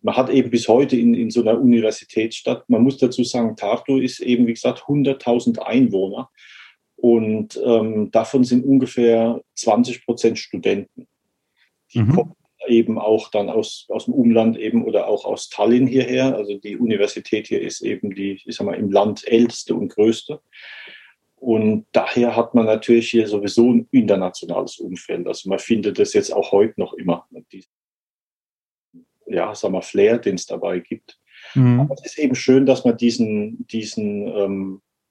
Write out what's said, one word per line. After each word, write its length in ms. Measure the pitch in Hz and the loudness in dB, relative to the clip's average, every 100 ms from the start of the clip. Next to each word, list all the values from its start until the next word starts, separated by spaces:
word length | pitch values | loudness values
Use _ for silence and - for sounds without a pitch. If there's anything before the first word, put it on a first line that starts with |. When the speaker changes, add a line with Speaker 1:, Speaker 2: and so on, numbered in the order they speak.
Speaker 1:
man 160 | 107 110 | -2 0
hat 140 | 123 | 2
eben 200 | 135 123 | 2 2
bis 180 | 120 - | 0 2
heute 280 | 117 135 120 | 2 4 2
in, 180 | 117 | 4
in 160 | 117 113 | 2 0
so 100 | 120 | 0
einer 180 | 110 117 | 2 4
Universitätsstadt, 1080 | 131 117 110 107 - - 110 - - 123 _ | 4 4 2 -4 -6 -4 -4 -4 -6 -6 _
man 120 | 117 | 2
muss 160 | 127 135 | 2 2
dazu 260 | 127 - | -2 0
sagen, 320 | 120 127 113 110 | -4 -2 -4 -4
Tartu 420 | 101 120 - 135 | -4 -4 0 -2
ist 220 | 127 - | -2 -6
eben, 260 | 127 120 120 | -2 2 2
wie 80 | |
gesagt, 320 | 117 123 123 - | 0 -4 -4 -4
hunderttausend 720 | 143 135 135 - 120 117 113 | 0 0 -2 0 0 0 -4
Einwohner 720 | - 117 123 95 95 107 - _ - - - _ _ _ | 0 2 2 2 -2 -6 -14 _ -20 -20 -20 _ _ _
und, 640 | 120 117 110 110 107 - | 2 4 2 -4 -6 -6
ähm, 460 | 123 113 110 110 104 | 0 2 2 -2 0
davon 320 | - - 139 | -2 0 0
sind 200 | 123 123 | 2 2
ungefähr 760 | 135 135 123 - 117 113 113 117 - | 4 2 2 2 4 4 2 -2 -10
zwanzig 500 | - - 107 123 117 - | -6 0 2 2 -2 -6
Prozent 320 | 117 113 110 | 0 0 0
Studenten. 680 | - 98 - 101 - - - _ _ _ _ _ _ _ _ | -8 -6 -2 -2 -6 -18 -20 _ _ _ _ _ _ _ _
Die 100 | 120 | -2
Speaker 2:
Mhm. 100 | 107 | 2
Speaker 1:
kommen 220 | 170 165 - _ _ - | 2 0 -8 _ _ 2
eben 320 | 117 113 110 | 2 2 -2
auch 300 | 110 110 - | 0 0 0
dann 200 | 107 101 | -4 -2
aus, 360 | 113 110 - - | -4 -6 -12 -10
aus 180 | 104 - | -8 -4
dem 80 | |
Umland 420 | 127 117 113 113 113 | 2 4 4 2 0
eben 280 | 110 117 | -2 -2
oder 240 | 113 104 - | 0 -2 0
auch 160 | 104 | -4
aus 240 | 101 101 - | -4 -10 -10
Tallinn 380 | - 104 123 131 | -2 2 4 4
hierher. 500 | 131 120 127 131 127 | 0 0 0 0 -2
Also 220 | 104 101 | -6 -8
die 180 | 104 110 | -10 -4
Universität 680 | 120 104 104 - - 107 110 | -2 0 -2 -4 -6 -6 -2
hier 120 | - | -4
ist 200 | - - | -4 -8
eben 320 | - 104 104 | -8 -6 -8
die, 260 | 95 98 95 | -8 -8 -8
ich 120 | - - | -12 -8
sag 100 | 101 | -8
mal, 80 | |
im 160 | - 104 | -4 0
Land 360 | 98 104 101 - | 2 0 -2 0
älteste 480 | 113 113 - - | 2 2 -4 -6
und 140 | - 98 | -6 -4
größte. 520 | - 107 110 - 151 _ - - - - - - _ _ _ | 0 2 2 -6 -14 _ -20 -20 -20 -20 -20 -20 _ _ _
Und 500 | 127 110 107 107 - | -2 2 2 0 -2
daher 420 | - - 123 120 110 | -2 -2 0 0 0
hat 180 | 117 | 0
man 120 | 120 110 | 2 2
natürlich 440 | 110 - 117 113 | 0 4 2 4
hier 180 | 117 107 | 0 0
sowieso 440 | 104 101 - 120 | -2 -2 2 4
ein 160 | 120 117 | 4 2
internationales 840 | 135 104 98 92 - 85 87 90 - | 0 2 0 0 -8 -8 -6 -6 -12
Umfeld. 480 | - 90 - 87 - | -14 -14 -10 -8 -8
Also 220 | - 95 | -10 -6
man 100 | 95 | -8
findet 380 | - 110 101 98 | -2 -2 -2 -2
das 140 | 101 | 0
jetzt 200 | 107 101 | 0 0
auch 180 | - 101 | -4 0
heute 220 | 98 110 - | 2 2 -2
noch 140 | - | -8
immer, 320 | - 90 85 _ - _ | -6 -4 -6 _ -20 _
diesen, 180 | 98 _ _ _ _ _ _ _ _ _ _ _ _ _ - _ _ - | -20 _ _ _ _ _ _ _ _ _ _ _ _ _ -20 _ _ -8
ja, 280 | - 101 | -6 -6
sag 160 | 104 101 | -6 -4
mal, 120 | 92 | -4
Flair, 360 | - - 104 117 | -4 2 4 4
den 160 | 110 | -2
es 120 | 92 - | -6 -8
dabei 340 | - 95 90 | -8 -6 -6
gibt. 380 | - 117 _ _ _ _ - | -8 -14 _ _ _ _ -6
Speaker 2:
Mhm. 260 | 143 123 123 | 2 4 4
Speaker 1:
Aber 140 | 143 | 0
es 120 | - - | -4 -12
ist 120 | - | -4
eben 160 | 147 | -2
schön, 320 | 127 - 131 135 | 0 4 4 6
dass 180 | 127 | 2
man 120 | 127 117 | 2 2
diesen, 720 | 120 113 113 107 107 113 - | 0 0 -2 -2 -6 -10 -10
diesen, 580 | - 110 - 104 104 101 | -8 -8 -6 -6 -6 -6
ähm, 540 | 104 98 98 95 95 _ _ _ | -2 -2 -2 -6 -10 _ _ _